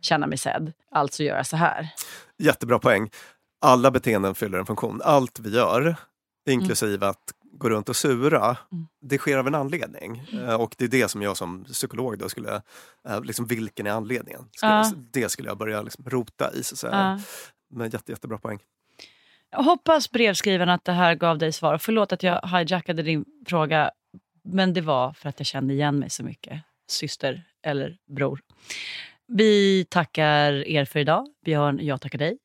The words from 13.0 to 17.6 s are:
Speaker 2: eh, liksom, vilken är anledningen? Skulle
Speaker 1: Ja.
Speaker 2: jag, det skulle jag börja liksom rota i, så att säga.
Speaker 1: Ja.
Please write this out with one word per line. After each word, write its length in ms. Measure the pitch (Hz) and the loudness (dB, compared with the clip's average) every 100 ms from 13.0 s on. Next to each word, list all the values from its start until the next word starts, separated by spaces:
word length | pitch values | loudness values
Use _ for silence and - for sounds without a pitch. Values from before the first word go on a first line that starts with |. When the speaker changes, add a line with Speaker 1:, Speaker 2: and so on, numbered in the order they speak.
| - | -8
Speaker 2:
eh, 120 | 98 | -8
liksom, 220 | 73 110 113 | -6 -6 -4
vilken 400 | 117 110 - 104 | -4 -6 -6 -4
är 40 | |
anledningen? 500 | 107 107 123 - - 127 - | -4 -4 -6 -8 -16 -18 -2
Skulle 160 | 220 | 2
Speaker 1:
Ja. 120 | 214 | 4
Speaker 2:
jag, 80 | 220 180 123 | 2 -2 -6
det 160 | 135 107 | -4 -4
skulle 200 | - 107 | -4 -8
jag 100 | 104 | -6
börja 240 | 110 107 | -4 -4
liksom 220 | 107 - 127 | -6 -12 -6
rota 440 | 127 113 - 135 | -6 -6 -6 -4
i, 80 | 131 | -4
så 120 | 123 | -8
att 40 | - | -8
säga. 140 | - | -4
Speaker 1:
Ja. 280 | 196 190 196 202 - - _ | 0 0 -2 -8 -16 -20 _